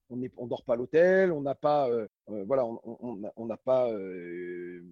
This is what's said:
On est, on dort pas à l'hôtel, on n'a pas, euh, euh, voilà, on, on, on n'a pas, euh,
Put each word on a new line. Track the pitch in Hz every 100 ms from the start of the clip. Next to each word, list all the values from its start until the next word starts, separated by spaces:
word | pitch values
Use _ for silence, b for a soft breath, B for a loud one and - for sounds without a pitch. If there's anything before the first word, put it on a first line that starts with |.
| _
On | 123
est, | 127 -
on | 120
dort | 127
pas | -
à | 117
l'hôtel, | 123 156 180 190 190
on | 151
n'a | 139
pas, | 135 147 147 131
euh, | 117 104 _ -
euh, | 104
voilà, | 98 135 117
on, | 113
on, | - 117 123 101 104 -
on | 113
n'a | 104
pas, | - 127 123
euh, | 110 95 92 87 87 87 87 87 87 87